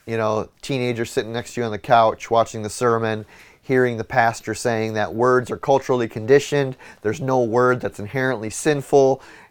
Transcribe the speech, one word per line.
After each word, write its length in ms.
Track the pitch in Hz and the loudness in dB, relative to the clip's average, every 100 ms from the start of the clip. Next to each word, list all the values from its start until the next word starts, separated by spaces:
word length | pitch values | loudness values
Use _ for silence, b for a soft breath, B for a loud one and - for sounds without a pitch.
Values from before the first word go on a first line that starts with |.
| - | -6
you 120 | 113 | -2
know, 320 | 107 107 - _ | 0 -2 -4 _
teenagers 480 | - 135 123 113 117 | -6 -2 -2 -2 -4
sitting 240 | 135 110 | -4 -4
next 220 | 117 - - | -8 -8 -6
to 60 | |
you 40 | 113 | -6
on 60 | |
the 80 | 104 | -6
couch 500 | - 117 110 - - | 2 4 4 2 0
watching 320 | 113 110 113 | 2 2 -4
the 80 | 107 | -8
sermon, 560 | - 123 113 113 110 104 b b b | -2 2 2 0 -4 -8 b b b
hearing 360 | - 131 123 113 | 0 2 2 0
the 60 | |
pastor 520 | 107 131 117 113 - 107 | -2 2 2 0 -8 -6
saying 380 | 123 110 110 | -2 -2 -2
that 200 | 110 98 | -2 -4
words 380 | 107 123 127 113 | 0 2 2 0
are 60 | 104 | -4
culturally 500 | - 139 - 127 117 | 0 0 0 -2 -2
conditioned, 680 | 117 113 143 - 143 135 131 B B | -4 4 4 4 -2 -2 -8 B B
there's 180 | 104 156 | -6 -4
no 220 | 131 127 | -2 0
word 360 | 120 120 123 123 | 2 2 2 2
that's 200 | 101 - | -4 -8
inherently 500 | 104 135 131 117 110 | -8 -4 -2 -4 -8
sinful, 720 | - 160 143 - 143 135 131 B B B | -4 0 0 2 4 4 2 B B B